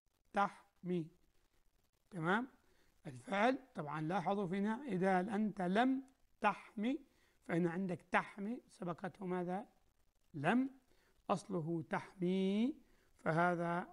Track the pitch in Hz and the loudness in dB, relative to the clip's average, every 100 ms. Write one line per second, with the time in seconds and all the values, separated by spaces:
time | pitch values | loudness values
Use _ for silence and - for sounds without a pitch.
0 | _ _ _ - 196 - - _ 175 180 | _ _ _ 0 0 -2 -20 _ -4 -4
1 | 160 _ _ _ _ _ _ _ _ _ | -4 _ _ _ _ _ _ _ _ _
2 | _ 180 160 208 262 - _ _ _ _ | _ -4 0 0 -2 -10 _ _ _ _
3 | - 127 - 202 233 269 - - 147 151 | -14 -12 -4 2 4 2 -4 -10 -6 -4
4 | 156 190 160 202 190 196 202 226 285 185 | -2 0 0 0 0 0 0 -2 -2 0
5 | 190 185 180 202 214 180 180 196 254 262 | 4 4 2 0 0 0 0 4 4 2
6 | - _ _ - 208 - - - 220 277 | -4 _ _ -2 0 0 -8 -4 -2 -2
7 | - _ _ _ - 170 175 170 196 175 | -6 _ _ _ -2 0 0 0 -4 -6
8 | - 208 180 - 202 254 - - 175 170 | 0 0 0 -6 -8 -8 -10 -10 -8 -6
9 | 185 - 185 180 175 185 262 _ _ _ | -8 -8 -4 -2 -2 -4 -6 _ _ _
10 | _ _ _ 156 147 240 262 - _ _ | _ _ _ -2 2 2 2 -4 _ _
11 | _ _ - 202 - 185 156 170 151 190 | _ _ -2 -2 0 -4 -2 -4 -2 -4
12 | - - 175 190 190 202 240 320 - _ | -6 -2 0 2 2 2 0 -2 -12 _
13 | _ _ - 160 175 170 170 175 - | _ _ -2 2 2 2 0 -2 -4